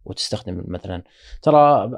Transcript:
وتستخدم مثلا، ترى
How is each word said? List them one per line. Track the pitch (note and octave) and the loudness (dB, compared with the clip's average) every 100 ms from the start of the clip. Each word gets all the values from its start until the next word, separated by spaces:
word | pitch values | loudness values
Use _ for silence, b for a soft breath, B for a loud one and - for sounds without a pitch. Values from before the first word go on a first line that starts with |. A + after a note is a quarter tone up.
وتستخدم | - - - G#2+ - F2+ F2 | -16 -12 -8 -8 -8 -10 -10
مثلا، | F2 F#2+ F2+ - b b b | -12 -10 -12 -14 b b b
ترى | D#3 D3 D3 C#3 G#2 | 2 6 6 4 0